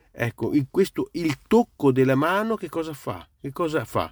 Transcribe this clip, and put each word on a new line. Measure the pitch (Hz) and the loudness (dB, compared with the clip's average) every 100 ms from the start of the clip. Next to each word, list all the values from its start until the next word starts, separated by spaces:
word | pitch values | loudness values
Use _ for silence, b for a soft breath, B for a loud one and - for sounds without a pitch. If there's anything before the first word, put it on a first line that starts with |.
| _ | _
Ecco, | - 117 - 113 | -6 -6 -4 -2
il, | 151 135 | 0 0
questo, | - 196 - - | 0 0 -2 -6
il | 170 165 135 - | -4 -4 -4 2
tocco | 226 240 - 139 | 2 2 0 2
della | 127 131 | 4 4
mano | 135 160 190 220 214 | 4 2 0 0 -4
che | 165 | -6
cosa | 165 160 | -6 -6
fa? | 143 - 92 - _ | -8 -10 -10 -14 _
Che | 139 | -10
cosa | 139 165 151 | -4 -2 -2
fa? | 110 110 82 | -2 -4 -4